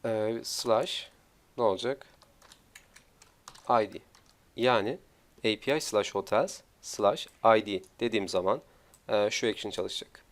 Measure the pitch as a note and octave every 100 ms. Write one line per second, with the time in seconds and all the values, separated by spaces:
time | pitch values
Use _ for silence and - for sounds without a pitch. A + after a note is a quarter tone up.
0 | A#2 A2 G#2+ A#2 - - A#2+ A2+ E3 -
1 | - _ _ _ _ - A#2 F#2+ A#2 C#3
2 | - _ _ _ - - _ - _ -
3 | _ _ - _ - - - A#2+ G#2 -
4 | _ _ _ _ _ - B2 A#2 G#2 D#3+
5 | _ _ _ _ A2+ G#2+ - D3+ - G#2+
6 | G2 G2+ - G#2+ E3+ - _ _ - -
7 | G2+ - - _ A2+ A2 G#2 G2 - _
8 | A#2 G#2+ F#2+ F#2+ F#2 B2 - _ _ _
9 | - A2 G#2 - A#2 G#2 G#2 F#2 F#2+ -
10 | - - _